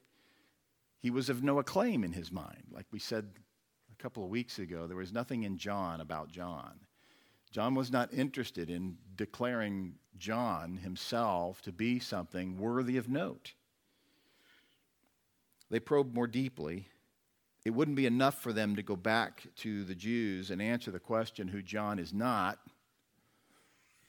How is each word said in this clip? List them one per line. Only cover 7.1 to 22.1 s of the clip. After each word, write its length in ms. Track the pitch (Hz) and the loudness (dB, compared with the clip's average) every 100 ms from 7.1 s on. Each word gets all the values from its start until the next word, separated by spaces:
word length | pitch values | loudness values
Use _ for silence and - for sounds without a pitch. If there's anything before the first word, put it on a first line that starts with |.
| _ _ _ _ | _ _ _ _
John 240 | 110 117 | 0 2
was 160 | 131 123 | 2 4
not 240 | 123 120 | 2 2
interested 560 | 127 135 139 113 90 82 | 2 0 0 -4 -4 -4
in 260 | 87 92 85 95 | -2 -4 -6 -14
declaring 800 | 95 104 - 123 120 107 98 90 - _ 90 | -6 -6 -2 0 0 0 -2 -4 -10 _ -10
John 600 | 104 113 120 82 82 92 | -2 0 2 0 -4 -6
himself 840 | 95 90 - 117 113 90 87 95 | -6 -6 -2 0 2 2 0 -6
to 100 | 104 | -10
be 260 | 90 117 123 | -2 0 2
something 580 | - 98 87 90 92 92 | 0 -4 -4 -4 -4 -2
worthy 400 | 110 123 127 127 | 0 2 2 0
of 140 | 113 | 0
note. 420 | 143 190 - - - _ _ _ _ _ _ _ _ _ - _ _ _ _ _ _ _ _ _ _ - | -2 -2 -6 -14 -20 _ _ _ _ _ _ _ _ _ -20 _ _ _ _ _ _ _ _ _ _ -2
They 120 | 113 | -2
probed 340 | - 143 135 | 4 4 4
more 120 | 120 120 | 2 0
deeply. 640 | 120 131 - 76 90 95 _ _ _ _ _ _ _ 113 | 0 -2 -4 -6 -6 -10 _ _ _ _ _ _ _ -2
It 40 | |
wouldn't 260 | 113 156 139 | 2 2 4
be 100 | 131 | 4
enough 340 | 120 135 - | 8 6 6
for 140 | 123 | 0
them 220 | 107 104 104 | 2 2 2
to 60 | |
go 140 | 98 95 | 0 0
back 480 | 104 113 110 - - - | 4 4 2 -4 -18 -8
to 280 | 110 104 | -4 -4
the 100 | 92 | -4
Jews 560 | 90 107 120 107 92 92 | -4 -2 0 0 -2 -4
and 120 | 92 | -2
answer 280 | 110 120 113 | 0 0 -2
the 80 | 90 | -8
question 500 | - 113 110 - 92 | 0 0 0 -2 -4
who 120 | 101 | -4
John 380 | 92 107 104 104 | -4 -2 0 0
is 160 | 78 | -2